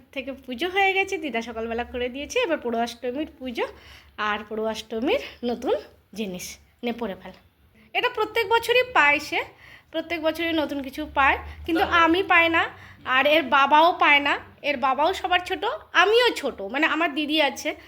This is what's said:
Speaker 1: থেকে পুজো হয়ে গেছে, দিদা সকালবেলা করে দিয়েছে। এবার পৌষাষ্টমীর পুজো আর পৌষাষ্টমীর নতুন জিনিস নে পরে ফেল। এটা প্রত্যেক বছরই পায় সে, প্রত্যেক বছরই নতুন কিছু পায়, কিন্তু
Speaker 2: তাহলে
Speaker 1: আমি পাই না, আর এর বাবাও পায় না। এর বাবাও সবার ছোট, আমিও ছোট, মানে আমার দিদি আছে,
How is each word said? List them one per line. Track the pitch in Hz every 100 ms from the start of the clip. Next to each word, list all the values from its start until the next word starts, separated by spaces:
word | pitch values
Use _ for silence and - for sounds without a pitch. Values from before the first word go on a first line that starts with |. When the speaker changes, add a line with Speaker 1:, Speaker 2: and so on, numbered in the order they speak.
| _
Speaker 1:
থেকে | 277 262
পুজো | 247 - 240 349
হয়ে | 381 392
গেছে, | 381 381 370
দিদা | 311 226
সকালবেলা | 233 220 226 226
করে | 240 247 247
দিয়েছে। | 262 285 494
এবার | 453 294
পৌষাষ্টমীর | 240 233 233 233 254 254 311 -
পুজো | 262 240 440 - - - - -
আর | 208 208 220
পৌষাষ্টমীর | 214 220 220 - 226 277 554 - -
নতুন | 240 240 262 587 - _ _
জিনিস | 196 202 180 - - _ _
নে | 240
পরে | 233 220 185
ফেল। | 185 - _ _ _ _ _
এটা | 370 466
প্রত্যেক | 453 427 453 392
বছরই | 466 466 480 508
পায় | 349 294 294
সে, | 294 359 539 - - - _
প্রত্যেক | 320 320 339
বছরই | 320 320 330
নতুন | 320 285 285
কিছু | 262 311 294
পায়, | 294 269 359 - - -
কিন্তু | 330
Speaker 2:
তাহলে | 392 339
Speaker 1:
আমি | 330 349
পাই | 381 339 330
না, | 330 440 - - - -
আর | 262 285
এর | 302
বাবাও | 262 285 277 302 330 349
পায় | 330 285
না। | 285 381 - -
এর | 285 277
বাবাও | 262 262 320
সবার | 381 370 359
ছোট, | 359 370 415 622 -
আমিও | 320 381 466 480
ছোট, | - 262 -
মানে | 196 262 320
আমার | 311 339 277
দিদি | 294 311
আছে, | 277 - 294 -